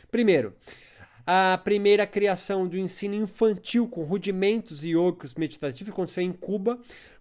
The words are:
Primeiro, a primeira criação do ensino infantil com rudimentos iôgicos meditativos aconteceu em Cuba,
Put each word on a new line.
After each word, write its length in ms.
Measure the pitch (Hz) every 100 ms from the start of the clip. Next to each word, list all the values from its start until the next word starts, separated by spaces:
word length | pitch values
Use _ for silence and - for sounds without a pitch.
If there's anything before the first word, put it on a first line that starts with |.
| -
Primeiro, 440 | 233 220 156 107 - - - - - - - -
a 340 | 185 185 185
primeira 440 | 202 208 202 208 202
criação 600 | 202 202 185 - 196 185
do 100 | 180
ensino 380 | 185 - 202
infantil 720 | 208 208 - 220 190 - 240 233
com 140 | -
rudimentos 800 | 151 190 196 185 196 220 220 147
iôgicos 500 | 165 165 180 170 139
meditativos 580 | 160 156 - 143 120 202
aconteceu 300 | 196 175 190
em 100 | 180
Cuba, 480 | 180 - 202 208 247 - - - -